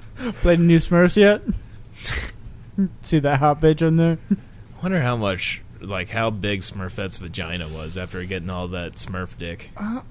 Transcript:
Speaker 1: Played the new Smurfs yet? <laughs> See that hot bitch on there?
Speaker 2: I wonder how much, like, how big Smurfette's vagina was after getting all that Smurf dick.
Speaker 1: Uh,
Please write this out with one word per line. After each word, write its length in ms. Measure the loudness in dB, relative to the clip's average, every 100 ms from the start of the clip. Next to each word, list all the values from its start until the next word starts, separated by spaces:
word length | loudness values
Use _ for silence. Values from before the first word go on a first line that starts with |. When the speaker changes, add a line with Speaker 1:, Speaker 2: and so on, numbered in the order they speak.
| -18 -8 -8 0
Speaker 1:
Played 180 | 4 6
the 20 |
new 160 | 6 6
Smurfs 380 | 6 6 6 8
yet? 260 | 6 6 0 -4 -8 -16 -18 -12 -6 -6 -8 -12 -16 -16 -10 -2 -2 -4
<laughs> 60 |
See 160 | 0 2
that 200 | 4 4
hot 200 | 4 4
bitch 260 | 4 4 4
on 100 | 4
there? 220 | 4 2 0
Speaker 2:
I 520 | -2 -2 -20 -20 -8
wonder 200 | -2 0
how 140 | 0 0
much, 460 | -2 -2 -4 -6 -10 -14
like, 280 | -8 -6 -4
how 200 | -2 -2
big 300 | -2 -2 -2
Smurfette's 580 | -4 -6 -8 -6 -6 -8
vagina 500 | -8 -8 -6 -6 -8
was 280 | -8 -8 -8
after 260 | -8 -8
getting 240 | -6 -6 -6
all 180 | -6 -6
that 260 | -6 -8
Smurf 420 | -8 -8 -8 -8 -10
dick. 340 | -12 -12 -14 -10
Speaker 1:
Uh, 260 | -8 -8 -10